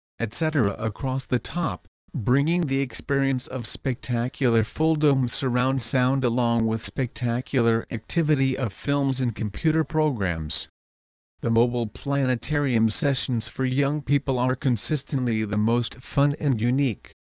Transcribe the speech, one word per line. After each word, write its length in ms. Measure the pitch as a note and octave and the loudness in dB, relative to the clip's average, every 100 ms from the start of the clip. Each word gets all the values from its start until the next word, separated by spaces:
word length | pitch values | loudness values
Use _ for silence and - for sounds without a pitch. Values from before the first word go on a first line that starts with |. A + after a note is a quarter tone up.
| _ - | _ -8
et 140 | A2 | -6
cetera 380 | - D#3+ D3+ G2+ - | -2 -2 2 0 0
across 460 | A2+ - C3 C3 - | -4 -4 -4 -4 -2
the 120 | B2 | -2
top, 480 | - E3+ D3+ F2+ - _ _ | -2 -4 -4 -6 -12 _ _
bringing 500 | A#2 G#2 C#3 D3+ F3 | -4 2 2 4 2
the 180 | D3+ C3+ | 0 0
experience 680 | C3+ - - C#3 C3+ C3 - | -2 -6 -2 0 2 0 -4
of 220 | B2 - | -6 -6
spectacular 960 | - C3+ B2 - A#2 B2 - B2+ A2+ | -4 -4 -4 -2 -2 -2 0 2 2
full 320 | G#2+ - D#3+ D#3 | 0 0 0 2
dome 320 | D3+ C3+ A#2+ | 2 2 0
surround 520 | - C3 B2 C3 C3+ | -2 -2 0 0 0
sound 400 | - C3 B2+ C3+ | 0 2 2 2
along 420 | A#2+ A#2+ A#2 A#2 A2+ | 0 2 2 2 0
with 160 | A2 | -2
spectacular 1040 | - - B2 - A#2+ A#2+ - C3 A#2 A2+ - | -4 -4 -4 -2 -2 -2 -2 2 2 2 0
activity 680 | A#2 - E3+ D3+ C#3 C3+ - | -6 -2 0 2 2 2 0
of 160 | G#2+ | -4
films 480 | - C#3+ C#3+ C3+ B2+ | -4 -2 0 0 0
and 140 | B2 G#2+ | -2 -2
computer 480 | G#2+ - D#3+ D#3+ | -4 -2 0 2
programs. 840 | D3+ D#3+ D#3 A#2 F#2 E2 D#2 - - _ _ _ _ _ _ _ | 0 0 0 0 0 -2 -4 -6 -8 _ _ _ _ _ _ _
The 100 | A#2+ | 0
mobile 340 | A#2 A#2+ A#2+ A2+ | 4 4 2 -2
planetarium 1040 | - C#3 C#3 C3 A#2+ - D3 C#3+ A#2 A2 | -4 -2 0 0 0 -2 0 2 2 2
sessions 580 | - C#3+ C3+ - A#2+ - | 2 0 0 0 -2 -2
for 160 | - | -2
young 380 | C3 C3 C#3 D3+ | -2 0 0 -2
people 380 | C#3 C#3+ - B2+ | 0 0 0 0
are 160 | B2+ B2 | 0 0
consistently 920 | C3+ A#2 - - - C3+ B2 A2 G2+ | 0 0 0 -4 -2 -2 0 0 0
the 100 | G#2+ | 0
most 460 | A2 A#2+ A#2+ - | 2 2 0 -8
fun 340 | - C#3 C#3+ C#3 | -4 2 2 2
and 200 | D3+ A2+ | 0 0
unique. 520 | A#2+ C3+ C3+ G2 - _ | 0 2 0 -2 -10 _